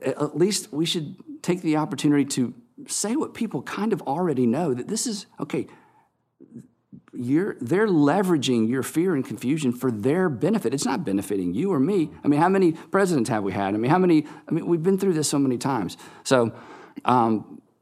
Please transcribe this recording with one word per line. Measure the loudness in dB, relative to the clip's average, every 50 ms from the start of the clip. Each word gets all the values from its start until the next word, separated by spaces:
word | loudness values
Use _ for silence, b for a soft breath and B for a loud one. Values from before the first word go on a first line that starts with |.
| -6
a-, | -6 -4 -4 -4
at | -4 -2
least | 0 0 0 0 -2 -6 -8
we | -6 -4 -4
should | -2 -4 -4 -6 -8 -12 -16 -18 -20 -18 -8
take | -4 -4 -4 -2 0
the | -2 0
opportunity | 0 -2 -4 -4 -2 0 2 2 2 2
to | 0 0 -2 -4 -4 -4 -10 -20 _ _ -20 -12
say | -8 -6 -4 -4 -2 -2
what | -2 -4 -4 -6
people | -6 -6 -4 -6 -6 -8
kind | -8 -6 -4 -2 -2
of | -2 -2 -2
already | -4 -2 0 0 0 2 2 2
know, | 2 2 2 0 0 -2
that | -2 -4
this | -6 -6 -4 -4
is, | -4 -6 -8 -10 _ _ -10
okay, | -8 -6 -6 -6 -6 -8 b b b b b b b b b _ _ _ _ _ -20 -20 -20 -20 -20 _ _ _ _ _ -20 -20 _ _ -12
you're, | -8 -2 0 0 0 0 -2 -4 -6
they're | -4 0 2 2 2
leveraging | 4 4 4 6 6 4 4 4 2 2 2 2 2 2 2 2 2
your | 0 -2 -2
fear | -2 -2 0 0 2 2
and | 0 -2
confusion | -4 -6 -4 -2 -2 -2 0 0 -2
for | -2 0 -2 -2
their | -2 0 0 0 2 2 0 0
benefit. | 0 0 0 0 0 0 0 -2 -2
It's | -2 -2
not | -2 -2 -2 -2
benefiting | -2 -2 -2 -2 -2 -4 -2 -2 -2 -2
you | -2 0 0
or | 2 2
me. | 2 2 2 0 0 -2 B B B
I |
mean, | 2 4 4
how | 4 4
many | 4 4 4 4 2
presidents | 0 -4 -2 0 2 2 4 2 2 0 0
have | 0 -2 -2
we | -2
had? | -2 -2 -2 0 0
I |
mean, | 0 2 2
how | 4
many, | 4 6 6 4 4 2 B B B B
I | B
mean, | -4 -2 0
we've | 0 0 0 2
been | 2 2
through | 2 2 2 0
this | 0 0 0
so | 0 0
many | 2 0 0
times. | 0 -2 -2 -2 -2 -2 -4 -8 B B B B B B
So, | 2 4 4 4 2 -2 B B B B B B B B B 0
um, | 2 2 4 4 2 0 -2 -4 -8 -18 -20 -20 _ _ _